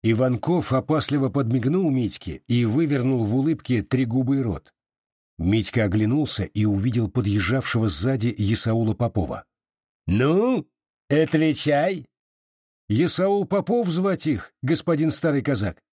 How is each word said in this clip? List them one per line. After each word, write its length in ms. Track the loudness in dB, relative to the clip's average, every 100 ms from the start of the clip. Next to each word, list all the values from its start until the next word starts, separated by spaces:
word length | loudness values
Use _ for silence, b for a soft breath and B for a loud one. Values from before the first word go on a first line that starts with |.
Иванков 680 | 2 2 2 0 0 -2 0
опасливо 560 | -2 0 -2 0 -2 0
подмигнул 600 | -2 0 0 0 0 0
Митьке 520 | 0 -2 -6 -12 -12 -2
и 180 | 0
вывернул 600 | 2 2 0 0 0 0
в 120 | 0 0
улыбке 460 | 0 -2 -2 -2
тригубый 600 | 0 -2 0 0 0 0
рот. 300 | 0 -4 _ _ _ _ _ _ _ -4
Митька 460 | 0 2 0 0
оглянулся 600 | 0 2 2 0 -2 -4
и 200 | -4 0
увидел 460 | 0 2 0 0 -2
подъезжавшего 760 | -2 0 0 0 -2 -2 0 0
сзади 440 | 0 -2 0 -2 0
Исаула 580 | 0 0 0 0 0
Попова. 500 | 0 -2 -2 -4 -8 -14 _ _ _ _ _ -2
"Ну, 640 | 2 4 4 2 0 -4 _ _ _ _
отвечай!" 960 | 2 2 2 2 0 0 2 0 -4 -12 _ _ _ _ _ _ _ _
"Исаул 580 | 0 2 0 0 0 0
Попов 420 | -2 0 0 0
звать 400 | 0 0 -2 -2
их, 260 | -4 -6 _
господин 480 | -2 -2 0 0 0
старый 320 | 0 0 0
казак". 400 | 0 -2 -2 -6 _